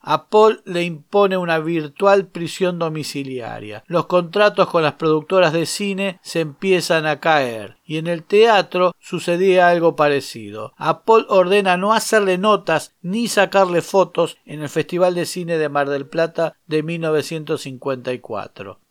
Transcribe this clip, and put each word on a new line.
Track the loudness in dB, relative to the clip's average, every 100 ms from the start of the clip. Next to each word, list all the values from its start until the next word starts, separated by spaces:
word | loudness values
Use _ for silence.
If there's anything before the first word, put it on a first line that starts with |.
A | -2 -4 _
Paul | 4 4 4 -6
le | -4
impone | -4 -8 _ 2 2 0
una | -2 -2
virtual | -2 -4 -6 0 4 4 0
prisión | -8 -8 -2 -4 -2
domiciliaria. | -6 -6 -8 -8 -8 -10 -10 -12 -12 -14 _
Los | -4 2
contratos | 0 0 2 2 4 2
con | 2
las | 0
productoras | 0 0 0 2 2 4
de | 2 -4
cine | -4 -6 -4 -6 -8
se | -8 -6
empiezan | -6 -4 0 0 2 0 0
a | -2
caer | 2 2 2 -6 -12 _ -10
y | -8
en | -4
el | -6
teatro | 0 4 6 4 2 0 0 -2
sucedía | -10 -6 -2 0 4 4 4
algo | 4 2 2
parecido. | 0 0 -4 -14 -14 -12 -14 _
A | -4 -4
Paul | 4 2 4
ordena | 2 4 2 2 0
no | 0
hacerle | 0 2 2 2 0
notas | 2 0 0 -2 -4 _
ni | -8 -4 -2
sacarle | 0 2 4 2 0
fotos | 0 0 2 0 -4 -6
en | -16 -12
el | -6
Festival | -6 -4 0 0
de | 0 -6
Cine | -8 -6 -4
de | -2
Mar | -2 -2
del | -4 -6
Plata | -4 -2 -2 -6 _ _
de | -4
mil | -4 -6
novecientos | -2 -2 -4 -10 -6 -8
cincuenta | -8 -10 -8 -6 -6
y | -10
cuatro. | -8 -12 -10 -16 -18 -18 _